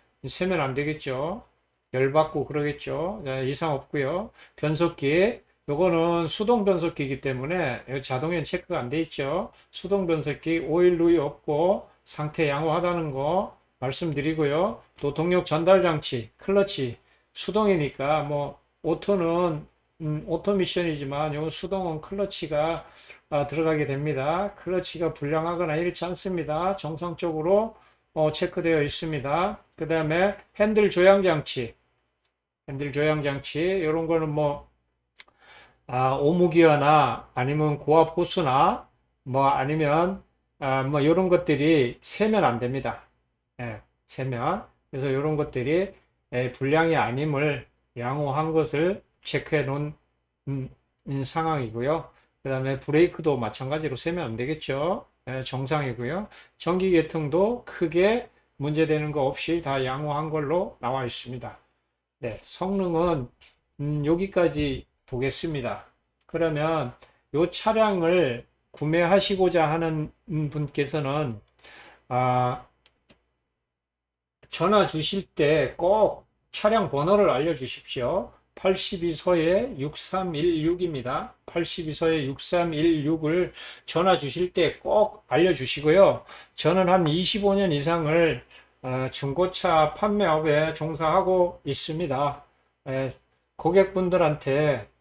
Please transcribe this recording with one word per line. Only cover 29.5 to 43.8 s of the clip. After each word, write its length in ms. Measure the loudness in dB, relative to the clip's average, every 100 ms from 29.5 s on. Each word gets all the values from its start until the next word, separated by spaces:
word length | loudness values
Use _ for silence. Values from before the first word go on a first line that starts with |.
| -4 _ -10
그 100 | -2
다음에 480 | 0 2 2 2 0 -14 0
핸들 320 | 2 4 4
조향 340 | 6 6 8
장치, 520 | 4 2 -2 -6 -8 -10 _ _ _ _ _ _ _ _ -14
핸들 240 | -8 -4
조향 320 | 0 2 2
장치, 600 | 0 -4 -6 -2 0 0
요런 240 | 0 -2 0
거는 220 | 0 0
뭐, 380 | 0 0 -2 -10 _ _ _ _ _ -20 _ _ -20 -20 _ -6
아, 260 | 0 0 2
오무기어나 1120 | 2 4 4 8 8 8 6 6 4 -2 -8
아니면 440 | -4 -2 0 0 0
고압 400 | 4 4 4 2
호수나 680 | -2 0 2 4 4 2 -8 _ _ _
뭐 240 | -4 2 2
아니면, 760 | 2 0 0 2 2 2 -2 _ _ _ _
아, 240 | -2 0
뭐 220 | 0 2 4
요런 240 | 4 4
것들이 680 | 2 2 2 4 4 2 -2
세면 420 | -14 -2 2 4
안 160 | 2 2
됩니다. 420 | -4 -4 -6 -8 -16 _ _ _ _ -14
예, 180 | -12 -12